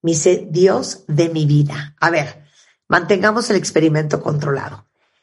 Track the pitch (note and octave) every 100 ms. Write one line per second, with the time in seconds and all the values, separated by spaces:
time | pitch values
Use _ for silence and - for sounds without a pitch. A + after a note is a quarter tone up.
0 | E3 D#3 F#3 F#3 - D#3+ F#3+ A#3 C4 -
1 | - D3+ E3 D#3+ D3 D3 C#3+ - - _
2 | E3 E3+ - - _ _ _ _ _ E3+
3 | E3+ G3 G#3 G#3+ A3+ G3 D3 - D#3+ D#3
4 | D3+ D3+ - D3+ C#3+ C#3 - - _ _
5 | _ _